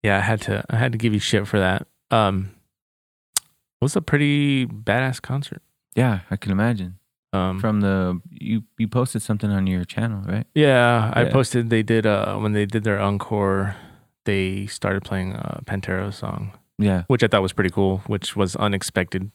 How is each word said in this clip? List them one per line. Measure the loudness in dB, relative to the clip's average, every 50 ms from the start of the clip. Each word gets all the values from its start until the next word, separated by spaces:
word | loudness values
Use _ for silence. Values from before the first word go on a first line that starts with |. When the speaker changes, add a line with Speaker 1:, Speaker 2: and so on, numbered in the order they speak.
| 2
Speaker 1:
Yeah, | 2 2 2
I |
had | 2 2 0 -2
to, | 0 -2 -4 -4 -2 -2
I | 0 0
had | 2 0
to | 0 0
give | 0 2 2
you | 2
shit | 0 2 0 0 0 2
for | 0 2
that. | 2 2 2 0 -4 _ _ _ _ _
Um, | 2 4 4 4 2 0 -4 -6 -10 _ _ _ _ _ _ _ _ _ _ _ _ _ _ _ _ -8
it | _ _ _ _ _ _ _ _
was | -4 -2 -2
a | -2
pretty | -2 0 0 2 2 2 2 2 2 2 2 0 0 -2
badass | -6 -6 -2 0 0 2 2 0 -4 -6
concert. | -6 -6 -4 -4 -4 -6 -12 -16 _ _ _ _ _ _ 0
Speaker 2:
Yeah, | 2 2 2 2 0 -2 -4
I | -6
can | -6 -2 -2
imagine. | 0 2 2 2 0 -2 -6 -8 -10 -16 _ _ _ _ _ _ -2
Speaker 1:
Um, | 0 0 0 -2 -2
Speaker 2:
From | 0 0 2 2
the, | 2 2 2 2 0 0 -2 -4 -6 -12
you, | -16 -12 -6 -4 -4 -4 -4 _ _ _
you | -4 0
posted | 0 0 0 0 -2 -8
something | -4 -4 -4 -2 0 0
on | 0 0 0 0
your | 0 -2 -2
channel, | -4 -4 -4 -4 -4 -4 -6 -6
right? | -4 -4 -6 -6 _ _
Speaker 1:
Yeah, | 2 4 6 6 6 6 6 4 4 2 2 2
I | 2 2
Speaker 2:
Yeah. | 4
Speaker 1:
posted, | 4 2 2 2 0 0 0 2
they | 2 2 2
did, | 2 2 2 4
uh, | 4 2 2 0 -2 -2 -2
when | -2 0 0
they | 0 0
did | 0 -2 -2 0
their | 0 0 2
encore, | 2 0 0 0 -2 -4 -2 0 0 0 0 0 -2 -4 -6 -8 -16 -20 -20 _ _ _ _ _ _
they | -2 -2 0 0 -2 -4 -6 -8 -10
started | -10 -4 -2 -2 -2 -2 -4
playing | -4 -6 -4 -4 -4 -6
a | -8 -8 -8 -10 -10 -8
Pantera | -6 -6 -6 -4 -4 -4 -4 -4 -6 -8
song. | -8 -8 -8 -8 -8 -8 -10 -12 -16 _ _ _ 0
Speaker 2:
Yeah. | 2 2 2 2 2 0
Speaker 1:
Which | 2 4 4
I | 4
thought | 4 4
was | 2 2 0
pretty | 0 0 0
cool, | 2 2 2 2 2 -2 -2 -4
which | -6 -4 -4 -6 -2 0
was | -2 0 0
unexpected. | -2 -2 0 0 -2 -4 -2 -2 -2 -2 -2 -4 -6 -6 -6 _